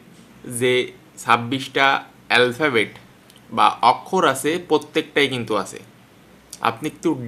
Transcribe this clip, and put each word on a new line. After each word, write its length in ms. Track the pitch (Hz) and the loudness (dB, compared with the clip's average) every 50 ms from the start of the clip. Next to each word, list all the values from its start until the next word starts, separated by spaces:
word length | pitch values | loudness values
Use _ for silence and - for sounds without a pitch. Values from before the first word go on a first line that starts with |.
| - - - - - - - - - - 123 117 | -20 -20 -20 -20 -20 -20 -20 -20 -16 -10 -6 -2
যে 320 | 123 123 127 127 120 - - - - - - | 0 2 2 2 0 -4 -8 -20 -20 -20 -20
ছাব্বিশটা 840 | - - - 117 117 120 117 135 131 131 - - 147 135 135 139 - - - - - - | -8 0 2 2 2 2 -2 -4 -6 -6 -4 0 2 2 2 2 0 -4 -10 -20 -14 -4
অ্যালফাবেট 680 | - 104 120 123 123 120 120 156 147 123 110 101 95 - - - - - _ _ - - - - - | 2 4 4 4 4 2 0 0 0 2 2 0 0 -6 -18 -20 -20 -20 _ _ -20 -20 -20 -16 -8
বা 260 | - 113 107 104 - - | 0 2 2 2 2 4
অক্ষর 440 | - - - - - - 185 185 170 | 4 4 2 2 -2 -4 -2 2 2
আছে, 340 | 147 131 - - 147 165 175 170 | 2 0 0 -2 -2 -2 -2 -2
প্রত্যেকটাই 600 | - 156 147 147 - - 160 156 - - 156 143 | 0 -2 -2 -2 -2 -4 -4 -4 -2 0 0 0
কিন্তু 280 | 127 131 123 113 104 110 | 0 -2 -4 -4 -4 -4
আছে। 240 | 101 92 - - - - - - - - _ - - - - - - _ - - - | -4 -4 -6 -12 -18 -18 -20 -20 -20 -20 _ -20 -20 -20 -20 -20 -20 _ -20 -12 -4
আপনি 260 | - 117 117 120 151 | -4 -4 -4 -4 -8
একটু 280 | 151 - - - 170 147 131 120 | -10 -8 -4 -4 -2 -2 -2 -4